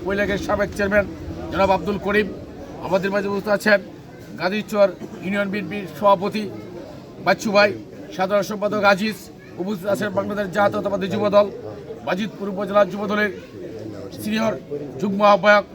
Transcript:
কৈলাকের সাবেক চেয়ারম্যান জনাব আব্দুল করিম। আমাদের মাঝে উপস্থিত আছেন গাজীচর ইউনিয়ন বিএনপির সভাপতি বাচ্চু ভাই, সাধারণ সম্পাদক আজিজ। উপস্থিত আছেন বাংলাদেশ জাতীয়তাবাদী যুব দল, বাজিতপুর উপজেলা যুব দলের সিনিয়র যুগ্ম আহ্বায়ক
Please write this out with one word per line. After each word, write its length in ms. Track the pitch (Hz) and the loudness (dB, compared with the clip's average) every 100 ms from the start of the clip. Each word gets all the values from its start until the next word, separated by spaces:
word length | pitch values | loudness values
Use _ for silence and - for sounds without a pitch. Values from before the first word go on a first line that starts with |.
কৈলাকের 360 | 175 202 202 202 - | -2 -2 0 -2 -2
সাবেক 240 | 208 202 - | -2 -2 -2
চেয়ারম্যান 280 | 202 208 190 - - - - | 2 2 2 -6 -10 -10 -6
জনাব 180 | 160 190 185 | 2 4 4
আব্দুল 220 | 175 202 190 | 2 -2 0
করিম। 220 | 208 196 - - - - - - | 0 0 -4 -14 -14 -14 -12 -2
আমাদের 240 | 185 190 | 0 2
মাঝে 140 | 202 202 | -2 0
উপস্থিত 200 | 202 196 202 | -2 0 2
আছেন 220 | 214 202 - - - - - 113 | 4 4 2 -18 -18 -18 -16 -4
গাজীচর 460 | 175 214 208 208 196 175 - - | -2 -2 -2 4 4 4 -12 -10
ইউনিয়ন 260 | 175 202 196 | -4 -2 0
বিএনপির 320 | 208 175 208 190 - | -2 -4 -6 -8 0
সভাপতি 440 | 202 196 202 214 202 - - - - - - - 175 | 4 4 2 -2 -6 -8 -12 -14 -14 -16 -16 -4 0
বাচ্চু 240 | 190 220 202 | 0 4 4
ভাই, 140 | 208 175 - - - - | 4 2 -10 -16 -12 -4
সাধারণ 300 | 185 208 190 | 0 2 0
সম্পাদক 340 | 208 208 208 202 | -2 -2 2 4
আজিজ। 260 | 196 220 208 - - - - | 4 2 -4 -12 -18 -18 -8
উপস্থিত 260 | 180 208 196 | -6 -4 -2
আছেন 160 | 196 208 190 | -2 0 -2
বাংলাদেশ 300 | 202 208 202 170 | -2 -4 -2 2
জাতীয়তাবাদী 500 | 202 208 202 196 190 | 2 2 -2 -2 -2
যুব 100 | 208 208 202 | 0 4 4
দল, 120 | 208 - 107 - - 147 - | 4 -2 -12 -12 -12 -10 -4
বাজিতপুর 460 | 185 214 - 202 | -2 -4 -6 -6
উপজেলা 280 | 190 196 202 196 | -4 2 4 4
যুব 100 | 196 202 | 2 -2
দলের 200 | 208 208 180 - - - 226 - - 196 - | 0 0 -2 -14 -14 -12 -12 -12 -12 -12 -8
সিনিয়র 320 | 214 220 226 - - 147 143 127 | -4 0 0 -2 -8 -10 -8 -4
যুগ্ম 180 | 202 196 208 | -2 4 6
আহ্বায়ক 320 | 202 208 208 196 | 8 8 6 4